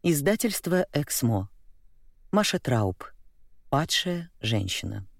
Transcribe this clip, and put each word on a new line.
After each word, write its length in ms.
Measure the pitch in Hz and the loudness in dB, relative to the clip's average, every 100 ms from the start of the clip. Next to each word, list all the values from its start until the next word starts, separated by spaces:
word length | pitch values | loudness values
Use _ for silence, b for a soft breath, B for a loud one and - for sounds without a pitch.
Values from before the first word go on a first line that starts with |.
| 170 | 2
Издательство 720 | 151 147 220 233 - 170 180 - | 2 2 2 0 -2 0 0 2
«Эксмо». 560 | 147 147 - 117 104 101 - - - - - - - - | -2 -2 0 2 2 -2 -12 -20 -20 -20 -20 -20 -20 0
Маша 260 | 202 208 180 | 2 2 0
Трауб. 460 | - 117 101 92 - - - - - - - | 2 2 2 -2 -14 -18 -20 -20 -20 -20 -2
«Падшая 600 | 139 165 - 180 175 170 - | 0 0 -2 -2 -4 -8 -8
женщина». 680 | 110 110 95 - 98 101 98 | -2 -2 -2 -4 -6 -8 -12